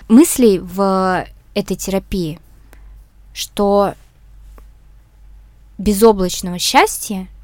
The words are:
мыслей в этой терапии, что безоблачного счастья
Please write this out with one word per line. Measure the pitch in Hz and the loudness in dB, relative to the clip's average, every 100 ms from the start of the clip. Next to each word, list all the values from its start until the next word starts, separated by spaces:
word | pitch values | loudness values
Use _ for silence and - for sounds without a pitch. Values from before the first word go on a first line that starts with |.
| - | 4
мыслей | 226 339 - 240 185 | 4 6 4 2 2
в | 180 185 196 190 190 180 - - _ | -2 -4 -2 0 0 -2 -6 -14 _
этой | - 196 190 | -8 -6 -8
терапии, | - 190 190 196 165 165 - - - - - - - _ - | -4 -6 -4 -6 -6 -8 -18 -20 -20 -20 -20 -20 -20 _ -20
что | - - - 202 202 202 - - _ - - - - - - - - _ _ - - - - - - | -16 -12 -4 0 2 0 -4 -16 _ -20 -20 -20 -20 -20 -20 -20 -20 _ _ -20 -20 -20 -20 -20 -6
безоблачного | 190 196 226 208 185 - 185 175 | -2 4 4 4 0 -4 -8 -6
счастья | - 269 415 - - 196 185 - | -2 2 0 -2 -10 -10 -12 -18